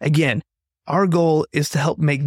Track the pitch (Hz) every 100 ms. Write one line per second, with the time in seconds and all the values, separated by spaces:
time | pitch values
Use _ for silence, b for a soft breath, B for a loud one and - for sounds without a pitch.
0 | 147 151 147 113 - _ _ _ - 165
1 | 196 170 165 156 - - 147 143 156 -
2 | 151 139